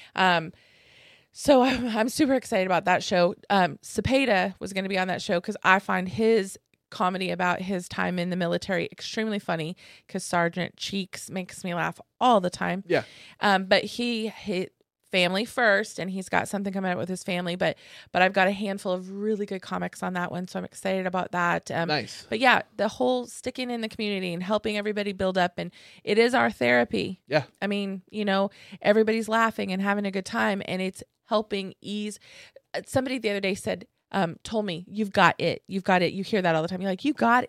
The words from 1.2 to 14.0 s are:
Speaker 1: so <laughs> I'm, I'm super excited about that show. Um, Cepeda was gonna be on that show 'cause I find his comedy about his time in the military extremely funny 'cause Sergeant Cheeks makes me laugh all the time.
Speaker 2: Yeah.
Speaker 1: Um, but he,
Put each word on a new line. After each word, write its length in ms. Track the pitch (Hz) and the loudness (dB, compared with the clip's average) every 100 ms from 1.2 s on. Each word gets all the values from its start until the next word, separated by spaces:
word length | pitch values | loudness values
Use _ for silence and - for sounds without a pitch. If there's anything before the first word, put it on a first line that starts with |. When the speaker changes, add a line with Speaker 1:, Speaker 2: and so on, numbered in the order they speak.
| _ | _
Speaker 1:
so 300 | - - 262 | 0 6 6
<laughs> 20 | |
I'm, 240 | 254 254 240 214 | 6 2 0 0
I'm 140 | 233 | 0
super 240 | - 277 | 2 2
excited 320 | 262 - 202 185 | 2 0 0 2
about 200 | 170 180 | 2 2
that 180 | 180 | 2
show. 320 | - 180 175 - - | 2 2 2 0 0
Um, 280 | 196 175 - | 2 2 -2
Cepeda 720 | - - 220 269 247 190 190 - | -8 -4 2 2 4 2 0 -4
was 140 | 190 | -8
gonna 160 | 190 190 | -6 -2
be 80 | 190 | 0
on 100 | 185 | 0
that 140 | - | -2
show 180 | - 175 | -2 -2
'cause 160 | - 196 | -2 0
I 160 | 190 190 | 4 4
find 300 | - 185 185 | 4 -2 -2
his 480 | - 220 226 190 - _ _ _ | 0 2 2 0 -8 _ _ _
comedy 400 | - 185 185 180 | -2 -2 0 -2
about 320 | 175 180 175 | 0 0 0
his 260 | 185 185 - | -2 -4 -4
time 300 | - 180 180 | -4 -2 0
in 140 | 180 | -2
the 40 | 185 | 0
military 540 | 170 175 - 175 - | 0 -2 -2 -4 -4
extremely 480 | - - 226 220 202 | -8 -8 -4 -4 -4
funny 380 | - 165 156 - - - _ | -4 -4 -6 -10 -18 -20 _
'cause 160 | 190 - | -10 -2
Sergeant 500 | 175 170 180 - - | 0 0 -2 -6 -8
Cheeks 540 | - 196 180 - - | -6 -6 -6 -10 -10
makes 340 | 190 180 - | -10 -10 -10
me 100 | 180 175 | -6 -4
laugh 260 | 160 - - - | -4 -6 -14 0
all 220 | 247 214 | 4 4
the 80 | 180 | 2
time. 340 | - 175 185 175 | -2 -4 -4 0
Speaker 2:
Yeah. 160 | 151 - - - - | 0 0 -10 -20 -2
Speaker 1:
Um, 240 | 208 190 190 | 2 2 4
but 180 | 196 | 2
he, 460 | 208 - | 2 -4